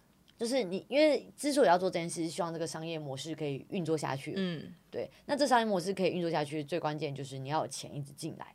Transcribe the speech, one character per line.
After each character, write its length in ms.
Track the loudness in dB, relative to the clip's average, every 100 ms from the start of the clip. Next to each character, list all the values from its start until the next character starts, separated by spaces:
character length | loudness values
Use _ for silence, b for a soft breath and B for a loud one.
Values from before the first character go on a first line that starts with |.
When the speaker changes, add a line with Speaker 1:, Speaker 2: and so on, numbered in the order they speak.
| _ _ _ -6
Speaker 1:
就 120 | 0
是 160 | 0
你， 200 | 0 -2 0
因 100 | 6
为 320 | 6 6 0 -6
之 160 | 0
所 100 | 6
以 40 | 6
要 100 | 6
做 120 | 4
这 80 | 0
件 120 | -2
事， 140 | -2
是 60 | -4
希 120 | -2
望 100 | -4
这 80 | -2
个 80 | -4
商 180 | -4 -6
业 120 | -6
模 160 | -6 -6
式 180 | -6
可 120 | -4 -4
以 200 | -4 -4
运 160 | -2 0
作 100 | 0
下 200 | 0 -4
去。 180 | -4 -4
Speaker 2:
嗯。 380 | -2 -4 -10 -16 _
Speaker 1:
对， 200 | -8 -8 b b
那 120 | 2
这 100 | 4
商 120 | 4
业 60 | 4
模 140 | 2
式 140 | 0
可 100 | 0
以 60 | 2
运 120 | 2
作 80 | 0
下 140 | 0
去， 200 | 0 -4
最 160 | -4 -2
关 180 | -2 -2
键 160 | -4 -6
就 80 |
是 140 | -8 -8
你 120 | -2
要 100 | -2
有 60 | -2
钱 280 | -6 -10 -10
一 60 |
直 100 | -10
进 240 | -8 -10 -10
来。 100 | -14